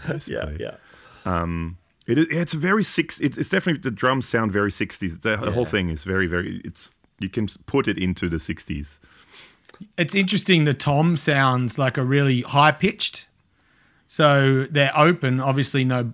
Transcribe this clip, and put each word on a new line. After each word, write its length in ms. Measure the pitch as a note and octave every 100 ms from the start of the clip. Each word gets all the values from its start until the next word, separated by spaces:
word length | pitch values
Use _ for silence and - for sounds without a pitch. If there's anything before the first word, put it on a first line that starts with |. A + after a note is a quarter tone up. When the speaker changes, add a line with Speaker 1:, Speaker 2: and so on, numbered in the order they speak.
| -
Speaker 1:
Yeah, 60 |
Speaker 2:
basically. 440 | C#3+ - A1+ D2 D2
Speaker 1:
yeah. 160 | - - _ - - -
Speaker 2:
Um, 540 | F#2 F2 E2+ E2+ E2 F2+ _ _ -
it, 120 | B2+
it, 100 | D#3+
it's 220 | D#3 E3
very 320 | D#3 F3+ G#3+
six-, 340 | F#3+ - D3 -
it's, 180 | C#3+ -
it's 100 | -
definitely, 320 | F#3+ F3+ D#3
the 100 | C3
drums 380 | G#2 B2+ C3 -
sound 240 | A#2 A2
very 180 | G2+ G#2
sixties. 500 | - G2+ - F#2 E2
The, 160 | A2+ G#2+
the 160 | G#2+
whole 100 | G#2+
Speaker 1:
Yeah. 80 | A#2+
Speaker 2:
thing 180 | G#2 F2+
is 160 | D#2
very, 220 | F#2 F#2+ F2+
very, 340 | F2 F#2+ F#2+
it's, 260 | - - - _ _ -
you 120 | F#2+
can 180 | - G#2 -
put 240 | - C3+ A#2+
it 100 | F#2
into 300 | F#2 F2+ F2+
the 100 | E2
sixties. 600 | - - - E2 C#2+ - _ - - - - _ - - - -
Speaker 3:
It's 180 | E3+
interesting. 500 | G3 F#3 G3+ - F3
The 100 | D3+
tom 420 | C#3 D3 C#3+ E3 E3
sounds, 600 | - C#3 C3+ B2+ B2 -
like, 180 | C3 C#3
a 80 |
really 380 | B2+ C#3 C#3 B2
high 300 | - C#3 D3+
pitched. 540 | D3+ G3 - - - - _ _ _ _ _ _ _ -
So 580 | - D3+ C#3 C3+ C3 C3+
they're 220 | D3 C#3 D3+
open, 440 | D#3+ F3+ C3 B2+
obviously 420 | C3+ C3+ B2+ C#3
no, 300 | B2+ B2+ A#2+